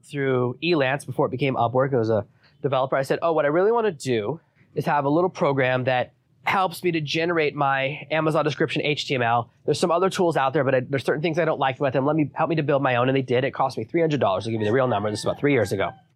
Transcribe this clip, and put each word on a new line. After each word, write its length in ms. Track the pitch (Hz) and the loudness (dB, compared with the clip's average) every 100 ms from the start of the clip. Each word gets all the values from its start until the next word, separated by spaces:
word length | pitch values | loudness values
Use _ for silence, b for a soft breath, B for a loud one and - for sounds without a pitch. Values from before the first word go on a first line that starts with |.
through 540 | - 143 135 127 123 127 | -10 -4 0 0 0 -2
Elance 440 | 165 170 127 143 - | 0 2 2 -2 -4
before 200 | 131 127 | -2 -2
it 20 | |
became 260 | 127 139 120 | 0 -2 0
Upwork. 380 | 117 127 135 | 0 2 0
It 40 | 131 | 0
was 120 | 110 | 2
a 160 | 107 101 b b _ | 0 -2 b b _
developer. 340 | 139 131 135 143 | -2 0 0 0
I 80 | |
said, 160 | 135 147 | 0 0
"Oh, 100 | 170 | 0
what 140 | 156 143 | 2 2
I 20 | |
really 240 | 160 202 | 2 2
wanna 200 | 233 214 | 2 0
do 480 | 151 135 117 104 160 b b b - | -2 -2 0 -2 -6 b b b -6
is 100 | 156 | -2
have 200 | 147 139 | 0 2
a 40 | |
little 200 | 156 180 | 2 0
program 560 | - 160 135 127 127 123 | 0 0 2 2 0 0
that 280 | 127 120 _ _ _ - | 0 -2 _ _ _ -2
helps 380 | 202 185 175 | 0 0 -2
me 80 | 180 | -2
to 80 | 165 | -2
generate 560 | 147 160 165 170 147 147 | -2 -2 0 0 0 0
my 500 | 139 135 135 147 - | 0 0 -2 -4 -4
Amazon 320 | 156 156 156 | 0 2 2
description 380 | 151 135 160 151 | 0 0 -2 -2
H 260 | 147 147 - | -2 -2 -2
T 80 | 135 | 0
M 60 | |
L. 280 | 117 120 117 b - | 2 0 -2 b -2
There's 140 | 147 | 0
some 120 | 180 | 2
other 180 | 165 190 | 2 0
tools 260 | 185 175 147 | 2 0 2
out 160 | 135 | 0
there, 140 | 151 131 | 0 2
but 100 | 131 | 0
I, 40 | |
there's 240 | 123 139 - | 0 -2 -2
certain 160 | 143 | -2
things 180 | 165 156 | -2 0
I 60 | 160 | 0
don't 140 | 139 | 0
like 180 | 135 127 | -2 0
about 160 | 139 | -2
them. 120 | 139 135 | 0 0
Let 120 | 156 | 0
me, 140 | 139 | 0
help 160 | - 156 | -2 -2
me 80 | 160 | 0
to 60 | |
build 180 | 147 139 | 0 2
my 140 | 139 120 | 2 2
own." 120 | 127 | 2
And 80 | 135 | 0
they 60 | |
did. 220 | 127 123 | 0 0
It 80 | 131 | 0
cost 260 | - 135 123 | -2 -4 -4
me 80 | 110 | -4
three 160 | 170 | 0
hundred 180 | 160 143 | 0 2
dollars. 260 | 110 95 110 | 2 0 -2
I'll 60 | |
give 80 | 113 | -2
you 80 | 104 | 0
the 60 | |
real 140 | 131 127 | 2 2
number. 220 | 104 107 | 0 -2
This 100 | 104 | -4
is 60 | 104 | -4
about 140 | - | -2
three 140 | 147 | 2
years 180 | 135 98 | 2 2
ago. 200 | 101 90 - _ | 0 -4 -6 _